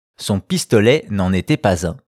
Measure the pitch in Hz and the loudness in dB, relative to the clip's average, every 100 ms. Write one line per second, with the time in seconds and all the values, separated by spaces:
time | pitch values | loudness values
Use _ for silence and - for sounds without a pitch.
0 | _ - - 98 - 185 - 113 107 151 | _ -12 -4 -4 -2 -6 0 2 4 2
1 | - 101 92 92 - 151 104 90 87 - | -2 -2 0 -2 -2 0 0 0 -4 -8
2 | _ | _